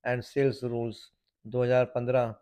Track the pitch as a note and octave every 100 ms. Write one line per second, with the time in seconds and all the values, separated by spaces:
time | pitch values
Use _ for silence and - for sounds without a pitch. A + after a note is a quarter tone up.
0 | - B2 - C#3+ C3+ A#2 B2 A#2+ A#2 G#2+
1 | - _ _ _ A#2 B2 B2 B2+ B2 B2
2 | A#2+ B2+ A#2 A2